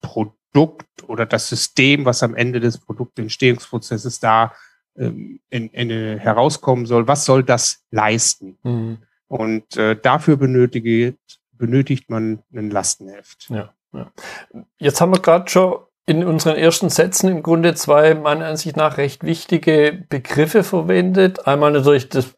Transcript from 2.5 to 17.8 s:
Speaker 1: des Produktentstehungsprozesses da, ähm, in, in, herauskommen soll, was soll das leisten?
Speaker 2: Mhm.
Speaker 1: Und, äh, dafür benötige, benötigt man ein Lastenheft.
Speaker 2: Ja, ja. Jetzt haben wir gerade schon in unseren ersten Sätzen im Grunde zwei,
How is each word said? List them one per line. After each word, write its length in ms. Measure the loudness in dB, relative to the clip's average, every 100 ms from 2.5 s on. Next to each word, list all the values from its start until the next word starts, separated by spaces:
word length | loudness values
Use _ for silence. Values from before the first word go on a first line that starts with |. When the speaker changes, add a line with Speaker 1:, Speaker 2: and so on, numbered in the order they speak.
| 0
Speaker 1:
des 180 | -2 -4
Produktentstehungsprozesses 1400 | _ -12 -10 -10 -10 -2 0 0 -4 -10 -8 -8 -8 -4
da, 320 | 2 2 2 -4 -20 _ _ _
ähm, 440 | -8 -8 -14 -18 _
in, 180 | -10 -10
in, 460 | -8 -6 -4 -6 -4
herauskommen 680 | -2 2 0 0 -2 -2 0
soll, 200 | 0 2
was 160 | 0 2
soll 180 | 2
das 400 | 4 0 0 -6 _
leisten? 680 | -2 0 2 -2 -4 -10 -12
Speaker 2:
Mhm. 360 | -6 -6 -6 -10 _ _ _
Speaker 1:
Und, 480 | -6 -4 -4 -6 -2
äh, 240 | -2 0
dafür 380 | 0 0 2 2
benötige, 760 | 2 2 2 0 -2 0 0 -4 _ -20 _
benötigt 580 | _ -2 0 0 -2 _
man 340 | -6 -4 -6 _
ein 180 | -10 -6
Lastenheft. 760 | -4 -4 -8 -12 -20 -20 _ -12
Speaker 2:
Ja, 240 | -10 -10 _ _
ja. 180 | -18 -18 -18 -18 -18 -20 -20 -20 _
Jetzt 240 | -4 0
haben 120 | 2
wir 60 | 2
gerade 300 | 4 2 4
schon 300 | 2 2 0 _ _ -4
in 180 | -2
unseren 320 | 0 0 0 2
ersten 340 | 2 2 -2
Sätzen 400 | 2 0 2 0
im 140 | 0
Grunde 320 | 0 2 2
zwei, 400 | 0